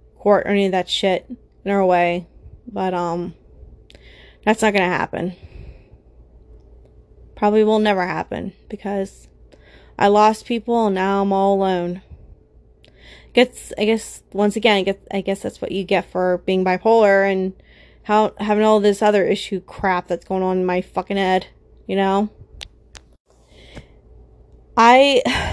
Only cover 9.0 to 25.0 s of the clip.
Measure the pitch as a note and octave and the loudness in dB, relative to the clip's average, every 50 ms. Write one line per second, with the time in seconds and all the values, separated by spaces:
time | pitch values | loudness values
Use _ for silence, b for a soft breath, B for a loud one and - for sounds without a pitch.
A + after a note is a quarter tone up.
9 | G3 G3 - - - - _ _ - - b b b b b b b b b b | -6 -6 -10 -18 -20 -20 _ _ -20 -20 b b b b b b b b b b
10 | - G3+ G3+ G#3 G#3+ G#3+ A3 - - - A#3+ A#3 - - A#3 A#3 A3+ G#3 G3 F#3 | 2 4 4 6 4 4 2 0 -4 -6 -6 -6 -4 -2 0 0 0 0 0 0
11 | F#3 G3 G3 G3 G3 G3 G3 G3 G3 G3 G3 G3 F#3+ F#3+ F#3 F3+ F3 F3 F3+ F#3 | -2 -2 0 0 0 0 0 2 2 2 2 2 0 0 0 -2 -2 -4 -6 -10
12 | - - - - - - - - _ _ _ _ _ _ _ _ _ B B B | -12 -18 -20 -20 -20 -20 -20 -20 _ _ _ _ _ _ _ _ _ B B B
13 | B B B B B B B A#3+ B3 B3 - - - - - - G#3+ G#3+ A3+ A3 | B B B B B B B 0 0 0 -2 -8 -20 -14 -8 -4 -2 -2 -2 -2
14 | - - - - _ _ - F#3+ G#3 G#3 G3+ A3 G#3 A3+ G#3 G3 F#3 G3 G3 - | -4 -8 -18 -20 _ _ -4 -2 -2 -2 0 0 0 2 2 2 0 -2 -4 -6
15 | _ - - G3 F#3+ - G3 - - G3+ - - - - - G3 F#3+ - G3 F3+ | _ -10 -8 -6 -4 -4 -6 -6 -6 -10 -10 -10 -10 -8 -6 -6 -4 -2 -2 -2
16 | - - - F#3 F#3 F3+ F3+ F3 - - F#3+ F#3 F#3 F#3 F3+ F3+ - A3 A3+ A3+ | -2 -4 -4 -4 -2 -2 -2 -2 -2 -2 -2 0 0 0 -2 0 2 2 4 4
17 | G#3+ G3+ G3 G3 G3 G3 F#3+ F#3+ F#3 F#3+ F#3 - b b b b b b b b | 4 4 4 4 2 2 0 -2 -4 -6 -8 -10 b b b b b b b b
18 | b - G#3 G#3+ G#3+ - - - G#3 G#3 G#3 G#3 A3 G#3+ G#3+ G#3+ G3 G#3 G3 - | b 0 2 2 2 0 -2 -4 -4 -2 0 2 4 4 4 4 4 2 2 2
19 | A3 G#3+ G#3 G3+ F3 E3 F#3+ - - - G3+ F3+ - - - - - G3 F#3 F3+ | 2 2 2 2 2 0 -2 -2 -4 -6 -8 -10 -10 -12 -10 -6 -4 -2 -2 -4
20 | - - F3 E3+ - - G3 F#3+ F#3 F#3 F#3 F#3 F#3 F3+ F3+ F3+ F3+ - - F#3 | -4 -6 -8 -8 -6 -6 -4 -4 -2 -2 -2 -2 -2 -2 -2 -4 -6 -6 -6 -8
21 | F#3 - G3+ G3 G3 F#3 F#3 F#3 - - _ _ _ _ _ - _ - F#3+ G3 | -6 -4 -4 -2 -2 0 0 -2 -2 -6 _ _ _ _ _ -18 _ -6 -2 -2
22 | G3 F#3+ F#3+ G3 G#3+ G#3 - - - - - - - - _ _ _ _ - - | 0 0 0 0 -2 -4 -6 -12 -20 -20 -20 -20 -20 -20 _ _ _ _ -20 -20
23 | _ _ _ _ _ _ _ _ _ B B B B B B B B B B B | _ _ _ _ _ _ _ _ _ B B B B B B B B B B B
24 | B _ - - - _ _ _ _ _ _ - _ _ - - A3+ A#3 B3 C4 | B _ -20 -20 -20 _ _ _ _ _ _ -20 _ _ 0 4 6 6 8 8